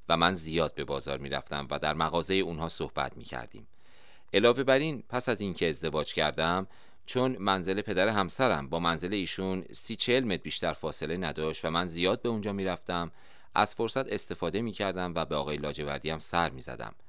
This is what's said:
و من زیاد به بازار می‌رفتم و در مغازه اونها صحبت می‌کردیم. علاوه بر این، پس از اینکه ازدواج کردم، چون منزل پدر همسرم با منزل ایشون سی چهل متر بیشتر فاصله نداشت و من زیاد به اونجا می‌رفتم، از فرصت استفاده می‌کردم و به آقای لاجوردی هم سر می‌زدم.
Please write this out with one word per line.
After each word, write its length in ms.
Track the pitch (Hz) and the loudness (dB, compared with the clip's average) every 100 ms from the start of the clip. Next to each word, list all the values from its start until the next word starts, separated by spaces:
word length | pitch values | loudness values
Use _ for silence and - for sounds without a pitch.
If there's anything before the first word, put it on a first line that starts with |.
| - | 0
و 80 | 85 | 4
من 180 | 85 | 4
زیاد 400 | 92 80 80 78 | 4 0 2 0
به 100 | - | -2
بازار 340 | 69 71 71 67 | -4 -4 -2 -4
می‌رفتم 480 | 69 67 - 71 69 | -4 -4 -4 -6 -4
و 80 | 71 | -2
در 160 | 76 | 0
مغازه 400 | 78 80 85 82 | 2 2 2 2
اونها 340 | 95 85 80 82 | 2 2 -2 -2
صحبت 480 | - 73 - 65 67 | -2 -2 -2 -4 -6
می‌کردیم. 500 | - 62 - - - - - - - - - | -10 -10 -10 -14 -16 -16 -16 -16 -16 -18 0
علاوه 280 | 98 117 120 | 6 6 6
بر 160 | 131 135 | 6 4
این، 240 | 156 139 - | 4 -4 -4
پس 200 | 123 127 | -2 0
از 120 | 101 | 0
اینکه 280 | 101 82 87 | -2 2 2
ازدواج 460 | 73 80 76 - | 2 0 0 0
کردم، 520 | - 76 69 80 90 95 - - - - | 2 2 2 2 2 -2 -10 -16 -12 -4
چون 300 | 127 131 117 | 0 0 2
منزل 420 | 98 95 87 95 | 2 2 2 0
پدر 280 | 104 90 101 | 0 2 4
همسرم 600 | 107 90 - 131 80 69 | 4 2 2 4 2 0
با 100 | 82 | 0
منزل 340 | 85 82 87 | 2 2 0
ایشون 520 | 101 90 - 95 92 - | -2 0 -2 -2 -2 -2
سی 240 | - - 110 | -4 -2 0
چهل 280 | - 127 | 2 4
متر 180 | 120 85 | 2 -2
بیشتر 300 | 80 - 85 | -2 0 0
فاصله 440 | 78 80 - 76 87 | -2 -4 -4 -2 -2
نداشت 480 | 85 76 78 80 | -2 -2 -2 -2
و 60 | 85 | 0
من 160 | 82 90 | 0 0
زیاد 360 | 82 90 123 | 2 2 2
به 60 | 120 | 0
اونجا 240 | 110 104 | 0 -2
می‌رفتم، 600 | 101 95 87 - 87 85 - - - - | -2 -2 -2 -2 -2 -4 -8 -18 -18 -2
از 200 | - 107 | 2 2
فرصت 380 | - 113 135 135 | 2 0 0 0
استفاده 500 | 104 - - 85 95 | -2 -2 -2 -2 0
می‌کردم 500 | 117 101 98 90 90 82 | -2 -2 -2 -2 -2 -2
و 80 | |
به 120 | 76 76 | 0 0
آقای 200 | 69 76 | 0 -2
لاجوردی 540 | 73 73 71 71 78 | -4 -4 -4 -4 -4
هم 80 | 73 | 0
سر 320 | - 85 85 | 2 2 0
می‌زدم. 440 | - - 60 57 - | -2 -8 -8 -10 -12